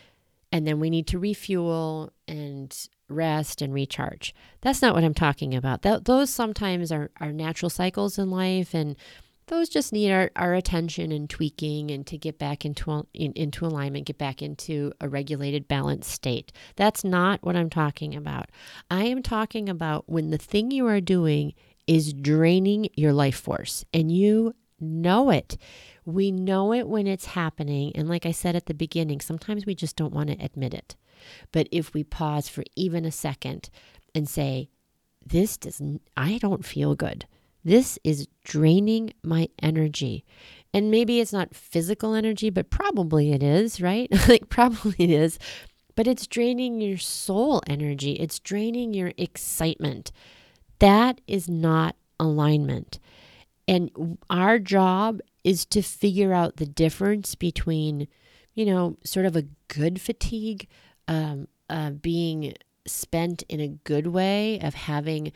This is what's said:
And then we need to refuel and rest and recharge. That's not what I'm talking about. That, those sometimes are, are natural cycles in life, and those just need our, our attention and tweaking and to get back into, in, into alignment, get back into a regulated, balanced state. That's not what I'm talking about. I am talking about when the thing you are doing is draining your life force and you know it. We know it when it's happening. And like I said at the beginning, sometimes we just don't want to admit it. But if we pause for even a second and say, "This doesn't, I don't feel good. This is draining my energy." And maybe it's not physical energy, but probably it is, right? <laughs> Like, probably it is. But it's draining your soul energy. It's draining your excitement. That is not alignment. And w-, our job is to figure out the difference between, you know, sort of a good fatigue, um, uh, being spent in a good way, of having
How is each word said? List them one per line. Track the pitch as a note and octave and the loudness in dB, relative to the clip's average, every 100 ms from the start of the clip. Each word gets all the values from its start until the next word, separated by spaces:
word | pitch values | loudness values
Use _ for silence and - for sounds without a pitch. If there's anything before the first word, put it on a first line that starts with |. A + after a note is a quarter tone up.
| _ _ _ _ _ | _ _ _ _ _
And | E3+ | -2
then | D#3 D3+ | 0 0
we | D#3+ | 0
need | E3 D#3 | -2 -2
to | F3+ | -4
refuel | G#3 G3+ - F#3 E3+ E3 D#3+ D#3 D#3 _ - | -4 -4 -4 -2 -2 -2 -4 -6 -10 _ -14
and | D3+ D3 C#3 C3+ - - _ - | -12 -10 -12 -12 -14 -16 _ -8
rest | D3 D#3+ D3+ D3+ - | -2 0 0 -4 -6
and | C#3 | -4
recharge. | C#3 C#3 - C3 - - - - _ | -2 -4 -6 -8 -8 -12 -14 -20 _
That's | B3+ C4+ | -2 4
not | B3 | 4
what | E3+ | 6
I'm | E3 | 4
talking | D3+ D3+ C#3 C#3+ B2+ | 4 2 2 -2 -2
about. | C3 B2 | 0 0
That, | G3 A3 | 2 2
those | F#3+ C4 C#4 | 4 4 4
sometimes | - A3 G#3 G3+ F3+ E3+ | 0 -4 -2 -2 -2 -2
are, | D#3 D3 - | -4 -6 -8
are | D3+ | -8
natural | D3+ D#3+ E3 F3 | -4 -6 -4 -4
cycles | - F#3 G3+ G3+ F#3+ | -2 -2 0 -2 -2
in | F#3+ | -2
life, | F#3 F#3 F#3 F3 | 0 0 0 0
and | E3 D3+ C#3+ - - _ _ - | -2 -2 -6 -16 -20 _ _ -4
those | E4 E4 | -2 0
just | D4+ - | 0 0
need | G#3 G#3 | 2 4
our, | F#3+ F#3 - | 4 2 2
our | F3 | 2
attention | F3+ F3+ E3+ E3 E3 D#3+ | 2 2 0 -2 -4 -4
and | D3+ D3 | -4 -6
tweaking | - D#3 - D#3 D3+ D3+ | -4 -4 -4 -4 -4 -6
and | C#3 C#3+ | -8 -10
to | D3+ | -10
get | D#3+ D3+ | -8 -6
back | C#3+ D3 | -4 -4
into, | D3+ C#3+ - D3+ - | -6 -6 -4 -4 -6
in, | - D3 | -6 -6
into | C3 D3+ - E3+ | -2 -4 -4 -4
alignment, | D3+ C#3 C#3 C#3+ | -4 -4 -6 -8
get | C#3+ | -6
back | C#3 C3 | -6 -6
into | D3 D3 - D3+ C#3+ - | -10 -10 -6 -4 -6 -6
a | C#3+ | -6
regulated, | C#3 C#3 C#3+ C#3+ D3 C3+ | -6 -6 -6 -4 -4 -2
balanced | C#3 C#3+ C#3 - | -2 0 -4 -6
state. | - C3+ A#2+ - - - - | -8 -4 -4 -6 -18 -14 0
That's | G#3 - | 0 2
not | G3 F3+ F3+ F#3+ | 0 2 2 0
what | F3 F3 | 0 0
I'm | E3 | 0
talking | D#3+ D3 - D3+ | 0 -2 -2 -10
about. | D3 D3 C3+ - - - - - | -8 -8 -8 -10 -16 -20 -20 -4
I | F3+ A3+ | 0 0
am | B3+ | 0
talking | B3 A3 A3 A3+ G3+ | -2 -2 -2 -4 -4
about | E3+ E3 D3+ - | -4 -2 -2 -2
when | E3 D#3 | -2 -2
the | D#3 | -4
thing | - G#3 A#3 | 0 0 0
you | C4+ A#3+ | 0 2
are | G#3 | 2
doing | F3 F#3 D#3+ D3 D3 - _ _ - | 2 4 4 2 0 -8 _ _ 4
is | D#3+ D3+ | 4 4
draining | C#3 C#3 D#3 E3 F#3 F#3+ G#3 G#3+ | 0 2 6 6 6 4 2 0
your | - D3+ | 2 4
life | C#3+ C#3 C3 | 4 4 0
force | - - - - - | -4 -6 -6 -10 -2
and | E3 D#3+ | 0 2
you | F3 G#3 G#3+ A3+ - _ _ | 4 4 4 2 -4 _ _
know | D#3+ D#3+ E3+ G#3 C4+ | -6 0 2 4 4
it. | D#3 - - - - - _ - | 4 0 -10 -12 -20 -20 _ -4
We | F3+ G3 | 0 0
know | F#3 F#3 F#3+ G3+ | 0 0 2 2
it | A#3 A3+ | 0 0
when | G#3+ G3 | 0 0
it's | F#3+ - | -2 -6
happening. | F3+ D#3+ - D3 C#3+ C#3+ | -4 -4 -4 -4 -2 -2
And | - D3+ | -2 -2
like | E3+ E3+ | -2 -2
I | |
said | E3 F#3 E3+ | -2 -2 -2
at | - | -4
the | |
beginning, | D3+ E3 E3 D#3+ C#3+ | -6 -4 -2 -2 -4
sometimes | - E3 - G#3+ | -6 -8 -6 -6
we | G3+ | -6
just | F3+ D#3 - | -6 -6 -4
don't | D3+ | -4
want | D3 D3+ | -2 -4
to | - | -4
admit | C#3 C#3+ C3 | -8 -6 -6
it. | - - - _ _ - - - | -6 -14 -20 _ _ -20 -20 -4
But | D#3+ - | -2 0
if | E3+ D#3 | -2 -2
we | D3+ | -6
pause | D3+ - D#3 D3+ - | -6 -4 -2 -2 -4
for | - - - | -10 -10 -4
even | F#3 E3+ | -2 -2
a | E3 | -4
second | - D3+ C#3 C3 D#3 - - - _ _ | -6 -6 -6 -8 -10 -14 -20 -20 _ _
and | D#3+ D3 | -4 -4
say, | - C#3 C3 C3+ _ _ _ _ _ | -2 -2 -4 -8 _ _ _ _ _
"This | - E3+ G#3+ - | -2 2 2 -2
doesn't, | - - C#3+ D3 - - | -12 -8 -8 -8 -8 -2
I | C#3 A3+ | -2 0
don't | G3+ F#3+ | -2 -2
feel | - D3 D3 | -4 -2 0
good. | C#3+ - - - _ _ _ | 0 -4 -8 -14 _ _ _
This | E3 A3 C4 - | 4 4 4 -2
is | D#3 D3 C#3+ _ | -2 -2 -6 _
draining | - D3+ D#3 F3+ G#3 A3 A3 - | -6 4 6 6 4 0 -2 -8
my | E3 E3 E3 - | -2 -2 -2 -2
energy." | D#3 D#3+ D#3 D3+ C3 A2 - - - - _ | -2 0 0 -2 -6 -6 -12 -20 -20 -20 _
And | G3 G#3+ | 0 4
maybe | A3 A#3 A#3+ | 4 4 2
it's | A3+ | 2
not | G3+ F3 | -2 -4
physical | - - E3+ E3+ G#3+ A3 | -8 -4 -2 0 -2 -2
energy, | A3 A3 G#3 G#3+ | 0 0 0 -2
but | F#3 - | -2 -2
probably | - G4+ B3+ E3+ D#3 D3 | -2 0 0 2 2 4
it | C#3+ | 2
is, | C#3+ D#3+ A3+ - | 4 4 2 0
right? | F3+ G#3 B3 D4 | -2 -2 2 6
<laughs> | - | 8
Like, | A#3 - | 8 6
probably | - A#3+ A3 G#3+ F#3 | 4 4 4 -2 2
it | F3 | 4
is. | D3+ E3 - - - - _ _ | 6 4 0 -12 -16 -18 _ _
But | - A#3 | 0 2
it's | B3+ - | 0 -2
draining | A#3+ A#3+ B3 B3+ A3+ | 0 0 0 -2 -2
your | G#3 F#3+ | -2 -4
soul | - - - F#3+ C#4+ A#3+ - | -6 -6 -2 2 2 2 0
energy. | C#3+ D3 C#3 C#3 | -2 -2 -2 -4
It's | C#3+ D#3+ - | -4 -4 -6
draining | - G3+ A3+ A#3+ A#3 | -6 -4 -2 -2 -2
your | G3+ F3+ - | -2 -4 -4
excitement. | F3 - - - D#3+ - D3+ A#2+ - - - - _ _ _ - | -6 -6 -8 -2 -2 -2 -4 -6 -12 -18 -20 -20 _ _ _ 6
That | G3+ G#3 B3 B3+ - | 8 8 6 0 -4
is | G3 F3 | -4 -2
not | E3 D#3+ D#3+ D#3+ - _ - | 0 4 4 2 -4 _ -2
alignment. | D#3+ D3+ D3+ D3+ C#3+ C3 - - - - - - _ _ - | 0 4 4 4 2 -4 -8 -16 -20 -20 -20 -20 _ _ 0
And | F3+ E3+ | 2 0
w-, | - E3 D#3+ - | -4 -8 -8 -4
our | F3+ F#3+ A#3 | 2 4 4
job | F#3 G3 F#3 F#3 A3 G#3 - _ | 4 4 4 4 0 -4 -10 _
is | F#3 F3+ - | 0 0 0
to | G#3 | 0
figure | F#3 - G3+ F#3+ G3 | -2 0 0 2 2
out | F3+ E3+ - | 2 0 -2
the | D3 | -6
difference | C#3+ D#3+ - G3 G#3 G3 | 2 2 2 0 0 -4
between, | - F3 - - D#3+ D#3 D3 D3 _ _ _ _ | -4 -4 -2 -2 0 -2 -4 -6 _ _ _ _
you | - G#3+ | -2 0
know, | F#3 F3 D#3+ | 2 0 -4
sort | - F#3+ F#3 | -6 0 2
of | E3 | 0
a | D3 - - | -4 -10 -10
good | D3 D#3 F#3 | -2 -2 -2
fatigue, | - - - A3+ A3 G3+ - _ _ _ - | -6 -4 -4 -4 -6 -8 -12 _ _ _ -4
um, | D#3+ D#3 C#3 - _ - | -2 -2 -6 -10 _ -8
uh, | D#3 D3+ | -6 -6
being | C#3+ E3 E3+ E3 D#3 C#3+ - _ _ - | -4 -2 -2 -2 -4 -6 -10 _ _ -12
spent | - - E3 E3+ E3+ - | -10 -4 -2 -2 -4 -8
in | D3+ | -6
a | D3 | -6
good | D3+ - D3 E3 | -8 -2 -2 0
way, | F3+ F#3+ G3+ G#3+ G#3+ | 0 2 2 0 -2
of | D3+ | -4
having | - - D3 D3+ D#3 D3+ | -6 -4 -4 -2 -4 -6